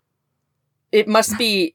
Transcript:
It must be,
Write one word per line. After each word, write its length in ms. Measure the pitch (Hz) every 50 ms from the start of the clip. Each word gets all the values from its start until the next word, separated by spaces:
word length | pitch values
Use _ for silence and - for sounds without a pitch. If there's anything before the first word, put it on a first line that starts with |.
| _ _ _ _ _ _ _ _ _ _ _ _ _ _ _ _ _ _
It 160 | - 214 214 208
must 280 | 214 220 220 - 208
be, 380 | 226 240 220 208 190 175 160